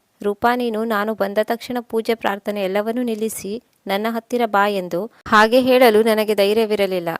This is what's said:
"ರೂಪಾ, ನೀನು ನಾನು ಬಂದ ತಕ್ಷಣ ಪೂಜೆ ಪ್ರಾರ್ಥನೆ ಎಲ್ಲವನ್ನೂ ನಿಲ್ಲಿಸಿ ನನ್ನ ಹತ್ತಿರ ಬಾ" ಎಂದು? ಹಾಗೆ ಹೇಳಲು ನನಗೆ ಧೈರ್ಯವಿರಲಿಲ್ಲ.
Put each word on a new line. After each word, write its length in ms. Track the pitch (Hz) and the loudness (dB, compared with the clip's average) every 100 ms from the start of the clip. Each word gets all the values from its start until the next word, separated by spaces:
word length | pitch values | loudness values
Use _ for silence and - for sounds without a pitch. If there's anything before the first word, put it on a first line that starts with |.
| _ - | _ -8
"ರೂಪಾ, 340 | 208 202 233 247 | -6 -2 0 0
ನೀನು 280 | 240 214 | -2 -4
ನಾನು 300 | 226 208 214 | -2 -2 -2
ಬಂದ 240 | 214 196 202 | -4 -2 -2
ತಕ್ಷಣ 340 | 214 233 - 247 | -2 -4 -6 -10
ಪೂಜೆ 340 | 226 226 220 | -6 -4 -2
ಪ್ರಾರ್ಥನೆ 500 | 226 - 202 - 208 | -4 -4 -6 -6 -4
ಎಲ್ಲವನ್ನೂ 380 | 190 202 214 233 | -2 -2 -2 -4
ನಿಲ್ಲಿಸಿ 600 | 247 220 220 - 190 220 - _ - | -4 -4 -6 -6 -10 -12 -14 _ -6
ನನ್ನ 200 | 196 220 | -4 -4
ಹತ್ತಿರ 320 | 226 - 240 226 | -6 -4 -4 0
ಬಾ" 220 | 202 202 | 0 0
ಎಂದು? 420 | 202 180 175 220 _ - | -2 -4 -6 -8 _ 2
ಹಾಗೆ 320 | 220 220 247 | 4 6 4
ಹೇಳಲು 420 | 262 254 254 214 | 4 6 6 6
ನನಗೆ 320 | 226 214 214 | 4 2 0
ಧೈರ್ಯವಿರಲಿಲ್ಲ. 760 | 202 196 220 214 208 196 185 170 165 | 2 2 2 0 0 0 -2 -4 -8